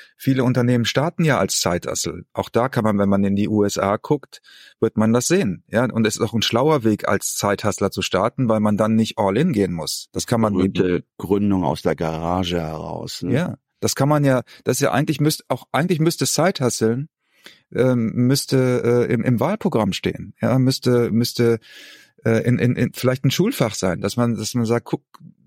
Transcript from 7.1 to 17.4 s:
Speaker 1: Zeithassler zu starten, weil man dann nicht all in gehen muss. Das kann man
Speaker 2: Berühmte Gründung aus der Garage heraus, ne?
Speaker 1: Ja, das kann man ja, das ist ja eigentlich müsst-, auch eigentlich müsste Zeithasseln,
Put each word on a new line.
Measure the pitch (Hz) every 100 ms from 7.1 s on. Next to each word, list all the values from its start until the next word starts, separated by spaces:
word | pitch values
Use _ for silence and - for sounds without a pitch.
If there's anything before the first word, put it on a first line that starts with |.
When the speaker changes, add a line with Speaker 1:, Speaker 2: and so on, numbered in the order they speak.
| 98 -
Speaker 1:
Zeithassler | - 104 101 107 - 98
zu | -
starten, | - 92 113 - 120
weil | 107
man | 107 104
dann | 110
nicht | 110 110 -
all | 101 104
in | 180
gehen | 107 92
muss. | 85 76 - -
Das | 92 -
kann | 117
man | 110
Speaker 2:
Berühmte | 92 95 92 92 87 - -
Gründung | 82 101 101 95
aus | 80 80
der | 87 80
Garage | 82 80 82 90 87 87
heraus, | 80 80 82 82 82 -
ne? | 87
Speaker 1:
Ja, | 135 175 - _ _
das | 110 -
kann | 135
man | 151
ja, | 143 127 - -
das | - 127
ist |
ja | 139
eigentlich | 120 151 147
müsst-, | 151 - -
auch | 127 -
eigentlich | 127 180 156
müsste | 160 -
Zeithasseln, | 131 - 170 - 127 - 113 123 151 _ _ _